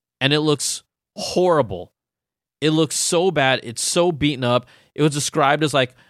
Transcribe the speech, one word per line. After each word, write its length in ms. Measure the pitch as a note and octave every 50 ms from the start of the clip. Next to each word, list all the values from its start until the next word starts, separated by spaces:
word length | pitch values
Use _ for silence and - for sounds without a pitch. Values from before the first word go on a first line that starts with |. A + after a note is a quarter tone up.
| _ _ _ -
and 120 | C3 C#3 D3
it 100 | D3+ D3+
looks 420 | D#3 D3 C#3+ - - - - - _ _ _ _ _ _
horrible. 760 | - G3 - - F3 F3+ F3+ E3 D3+ B2+ G2+ G2 F2 F2 - _ _ _ _ _ _ _ _ _ _ _ _ _ _
It 100 | C#3+ D#3
looks 240 | D#3 D#3+ D#3+ - -
so 380 | - - - F3+ E3 F3+ F#3+ E3
bad. 260 | D3+ C3+ C3 C3 A#2+ -
It's 180 | A#2 A#2 - -
so 300 | - - F3 E3+ F3+ E3
beaten 320 | B2+ C#3+ D3 D3 B2 C3
up. 220 | A#2+ B2 B2 - - - _ _ _ -
It 80 | - D3
was 100 | D#3 C#3
described 520 | D3 - - - D#3 C#3+ C3+ D3+ D3+ D#3
as, 100 | C#3+ D3
like, 180 | C#3 B2+ B2 - _ _ _